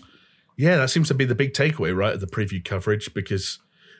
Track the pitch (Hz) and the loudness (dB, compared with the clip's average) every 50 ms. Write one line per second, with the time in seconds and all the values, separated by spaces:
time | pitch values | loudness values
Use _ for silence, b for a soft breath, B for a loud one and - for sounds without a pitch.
0 | B B B B B B B B B B B - 139 175 180 147 131 - - 170 | B B B B B B B B B B B 2 4 4 6 4 4 2 2 2
1 | 156 - 139 131 135 123 120 110 139 139 - - 139 156 151 - - 85 90 92 | 2 2 2 0 2 0 2 0 0 0 2 2 2 2 2 0 -2 0 0 0
2 | 98 110 - 92 95 87 - 113 104 95 98 90 - - 101 92 - 107 104 107 | 0 0 0 -2 -6 -6 -4 -4 -4 -2 -4 -6 -6 -4 -6 -2 0 0 0 0
3 | - - - 104 - - 101 95 - - - - b b b b b b b b | -2 -6 -8 -8 -4 -4 -4 -4 -4 -6 -10 -12 b b b b b b b b